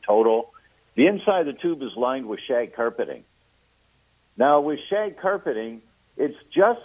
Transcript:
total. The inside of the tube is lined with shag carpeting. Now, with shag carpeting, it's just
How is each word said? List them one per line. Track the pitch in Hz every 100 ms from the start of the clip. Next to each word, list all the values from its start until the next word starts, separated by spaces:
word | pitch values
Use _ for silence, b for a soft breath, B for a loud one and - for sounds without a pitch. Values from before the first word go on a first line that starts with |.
| -
total. | 107 113 113 - b b b _ -
The | 160
inside | 196 208 190 147
of | 123
the |
tube | 175 160
is | 127 110
lined | 123 135 113
with | 101
shag | - 120 110 -
carpeting. | 117 117 95 69 - _ _ _ _ _ _ _ _ _ _ -
Now, | 135 147
with | 147 147 -
shag | 202 214 -
carpeting, | 185 196 180 110 113 113 - _ _ -
it's | 135 - -
just | - 208 233